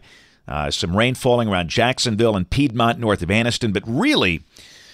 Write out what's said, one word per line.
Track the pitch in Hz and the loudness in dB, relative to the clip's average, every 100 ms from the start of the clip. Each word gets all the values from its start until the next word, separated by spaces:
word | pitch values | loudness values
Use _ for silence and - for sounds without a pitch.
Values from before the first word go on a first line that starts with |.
| - - _ _ - | -8 -20 _ _ -10
Uh, | 73 73 | -6 -4
some | - 87 92 | -4 -2 0
rain | 120 | 0
falling | 127 135 120 113 | 2 2 2 2
around | 92 87 | 0 -2
Jacksonville | - 117 127 127 107 117 104 | 0 0 0 -2 2 2 2
and | 87 | 0
Piedmont | - 143 117 117 117 | 0 0 2 0 0
north | 113 98 | 0 0
of | 82 | 0
Anniston, | 104 120 - 117 | 0 0 -2 -2
but | 101 110 | -2 -2
really, | 123 262 269 101 82 - - - - - | -2 0 2 0 -2 -8 -20 -20 -20 -20